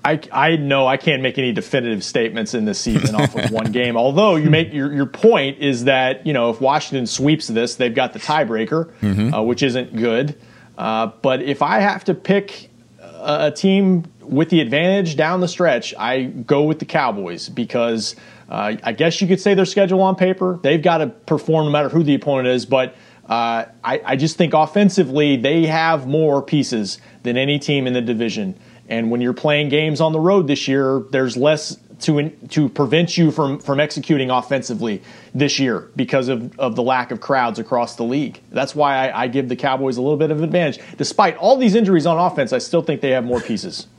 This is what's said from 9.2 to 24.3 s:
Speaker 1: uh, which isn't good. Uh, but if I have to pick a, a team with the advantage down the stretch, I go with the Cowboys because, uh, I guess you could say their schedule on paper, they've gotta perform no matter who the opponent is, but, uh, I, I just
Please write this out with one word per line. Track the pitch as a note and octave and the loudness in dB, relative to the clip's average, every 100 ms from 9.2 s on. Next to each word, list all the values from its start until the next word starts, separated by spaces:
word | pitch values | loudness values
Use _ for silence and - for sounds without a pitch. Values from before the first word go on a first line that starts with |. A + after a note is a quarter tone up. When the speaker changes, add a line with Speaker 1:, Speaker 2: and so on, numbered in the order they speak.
| A2+ | 0
Speaker 1:
uh, | A2 | 0
which | A2+ B2 | 0 0
isn't | C#3 B2 B2 | 0 -2 -4
good. | A2+ A#2 A2+ D3 - - - - - | -2 0 0 -2 -6 -18 -20 -20 -8
Uh, | A2+ A2 A2+ - | -4 -2 -4 -2
but | C3 C3 | 0 0
if | C#3 C#3+ | -2 -2
I | - - | 0 2
have | G3+ F#3 | 0 0
to | - | -4
pick | E3 - G3 G3 - - - _ - | -4 0 0 0 -16 -20 -20 _ -20
a, | F2+ E2 C3+ D3 D3+ | -20 -8 -4 0 0
a | |
team | D3 G3 G3 F#3+ F3+ E3 - | 2 2 4 4 2 0 -16
with | - C3 D#3+ | -2 0 4
the | E3+ | 2
advantage | A#2 C#3 F3+ G3 E3+ | 2 2 2 2 0
down | C#3+ D#3 F3+ | 0 0 0
the | F3 | -2
stretch, | - E3+ A#2+ - - | 0 2 2 -2 -6
I | A2+ C3 | -4 -2
go | C3 C3+ A#2 C#3+ | -4 -8 0 2
with | D3+ D#3 | 2 -2
the | - | -2
Cowboys | D#3+ C3 G2+ F2+ F2 - | 0 0 -2 -8 -10 -10
because, | - A2 A#2+ A#2 A2+ G#2+ - - - - | -8 -4 -2 0 -2 -4 -12 -20 -20 -10
uh, | G#2 G#2 A2 | -6 -4 -4
I | A#2 | -6
guess | A2+ E3 E3 | 0 0 0
you | F#3 | 0
could | F#3+ | 2
say | G3+ | 4
their | F#3+ F#3 | 2 2
schedule | G#3 F#3+ F#3+ | 2 2 4
on | F#3+ F#3+ | 2 2
paper, | F#3 F#3 F#3 F3+ | 0 2 -2 0
they've | F3+ E3+ | 0 2
gotta | F3 E3 C#3 | 2 2 -2
perform | - - D3+ - D#3+ D3+ | -6 -2 -2 2 0 2
no | |
matter | D3 C#3+ | 0 2
who | E3 | 2
the | D3 C3+ | 2 2
opponent | D3 C3+ B2+ | 2 0 2
is, | B2+ G#2+ | 0 0
but, | C3 B2+ - - - - | 0 0 -8 -20 -20 -4
uh, | A#2 A#2 A2+ - - | -2 0 -2 -6 -8
I, | A#2 C#3+ | -4 -4
I | - C3 | -2 -2
just | D#3 | -2